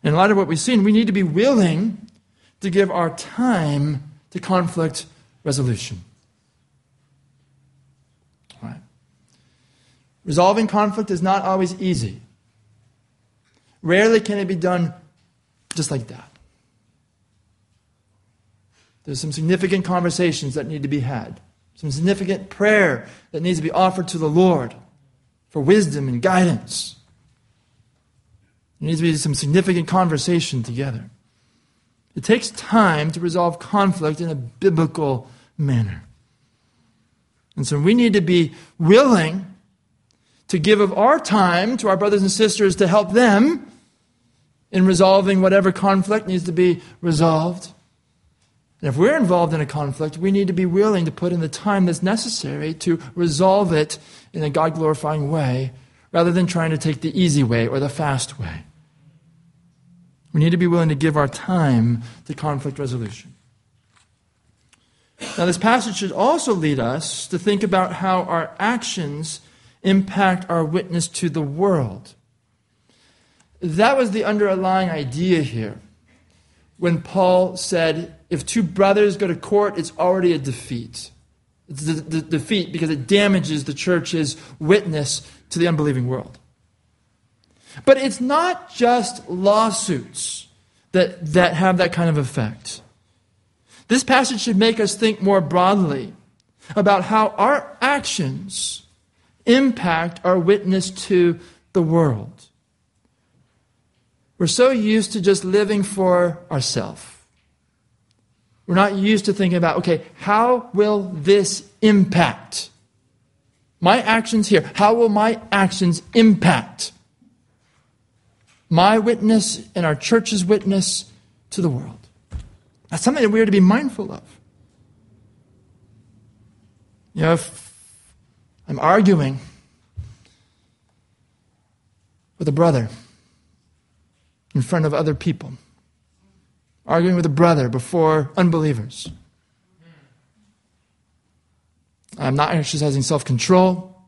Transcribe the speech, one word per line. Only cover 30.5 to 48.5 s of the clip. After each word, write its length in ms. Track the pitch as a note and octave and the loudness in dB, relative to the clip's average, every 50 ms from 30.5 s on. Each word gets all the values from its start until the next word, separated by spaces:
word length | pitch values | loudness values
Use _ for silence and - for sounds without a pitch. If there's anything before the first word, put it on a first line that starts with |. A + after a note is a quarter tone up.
| - C3 A2+ | -6 -6 -6
together. 440 | A2 A#2+ A#2+ C#3 C#3 A#2+ A2+ - - _ _ _ _ _ _ _ _ _ _ _ _ _ _ _ _ _ _ _ _ _ | -6 -6 -6 -6 -6 -6 -10 -12 -14 _ _ _ _ _ _ _ _ _ _ _ _ _ _ _ _ _ _ _ _ _
It 80 | - - | -12 0
takes 260 | - - - - - | 0 0 0 0 -6
time 600 | - - - - - A3+ A3 F#3 D#3+ D3 D3+ D#3+ D#3 | -12 -14 -8 0 2 4 4 4 2 2 -2 -4 -4
to 80 | E3+ | -4
resolve 400 | E3+ F3 D#3+ F3+ F3 F3 E3+ E3+ | -6 -4 -2 0 0 0 -2 -4
conflict 600 | - - - G#3 G3 G3 F3+ F#3 D#3+ D3+ D#3 D3+ | -12 -4 0 2 2 2 0 0 -2 -4 -4 -2
in 80 | F3 E3 | -6 -6
a 60 | D#3+ | -6
biblical 960 | C#3 B2 A#2 - _ - G3 F3 D#3 E3 D3 - - D#3 C#3+ C3+ A#2+ - - - _ _ _ _ | -6 -8 -12 -12 _ 0 0 2 2 0 -2 -2 -4 -2 -2 -2 -4 -6 -12 -20 _ _ _ _
manner. 460 | - D#3 C#3 C3 A#2+ A2 G2 F2 D#2+ - - - _ _ _ _ _ _ _ _ _ _ _ _ _ _ _ _ _ _ _ _ _ _ _ _ _ _ _ _ | -6 -4 -2 0 0 -2 -2 -6 -12 -14 -20 -20 _ _ _ _ _ _ _ _ _ _ _ _ _ _ _ _ _ _ _ _ _ _ _ _ _ _ _ _
And 100 | - C#3 | -8 -6
so 120 | - D3+ D3 | -4 -2 0
we 160 | C#3+ F3+ A3 | 2 2 4
need 200 | A#3+ A#3+ A#3 F#3+ | 4 4 4 4
to 60 | G#3 | 2
be 320 | F3 D#3 F3+ F3 E3 D3+ - - - _ _ | 2 2 2 2 2 0 -4 -14 -20 _ _
willing 720 | _ E3 D#3+ G3 A#3 C#4+ C4+ A#3+ F#3+ D#3+ D#3+ E3 G3 F#3+ - - _ _ _ _ _ _ _ _ _ _ _ _ _ _ _ _ _ _ _ | _ 4 6 8 8 8 6 4 2 2 0 -4 -8 -10 -12 -18 _ _ _ _ _ _ _ _ _ _ _ _ _ _ _ _ _ _ _
to 100 | - F3+ | -4 0
give 220 | D3+ G3 G#3+ G#3 | 2 4 4 4
of 120 | G#3 G3 F#3+ | 4 0 2
our 260 | - G#3 B3 D4 D#4+ | 2 4 4 4 2
time 560 | D#4+ - F#3+ G#3+ G3 F3+ F3 F3 F#3 G#3+ B3+ | 0 0 2 2 4 4 2 2 0 -2 -4
to 120 | A3+ - G#3 | -2 0 0
our 80 | F#3+ | 0
brothers 260 | F3+ G3+ G#3 G3+ G3+ F#3+ | 2 2 0 2 2 2
and 80 | F#3+ | 0
sisters 460 | F#3+ - A3 G#3+ G3+ G#3+ G#3+ G3 F3+ | 2 2 0 0 2 2 2 0 2
to 120 | - G3 F3+ | 2 2 4
help 240 | F3+ G#3+ G#3 F#3+ F#3+ | 4 2 2 2 2
them 540 | A3+ B3 A#3+ G3+ G3 A#3 D4 E4+ - - - - _ _ _ _ _ _ _ _ _ _ _ _ _ _ _ _ _ _ _ - | 4 4 6 6 6 4 4 2 -2 -6 -14 -20 _ _ _ _ _ _ _ _ _ _ _ _ _ _ _ _ _ _ _ 0
in 140 | F#3+ F#3 | 2 4
resolving 540 | F#3 F#3+ E3 G3 F#3+ F#3+ G3 G3 F#3+ G3 F#3+ | 4 4 6 6 6 6 6 4 4 2 4
whatever 320 | F#3+ F#3+ F#3+ G3 G3 F#3+ F#3 | 4 4 4 4 4 2 0
conflict 560 | - - G3 G3 G3 F#3 G3 G#3 G#3+ G#3+ F3 | 0 0 2 2 2 2 0 -2 -2 -2 -2
needs 160 | - F3+ E3+ | -4 -4 -4
to 80 | F3+ E3 | -4 0
be 280 | D#3+ F3+ F3+ E3+ F3 - - - _ | 2 2 2 2 0 -4 -18 -20 _
resolved. 720 | - F3 D#3+ D3+ E3+ E3 D#3+ D#3 D#3+ F3 F3+ F3 - - - _ _ _ _ _ _ _ _ _ _ _ _ _ _ _ | -4 -2 0 2 2 2 2 2 0 -2 -6 -8 -14 -18 -20 _ _ _ _ _ _ _ _ _ _ _ _ _ _ _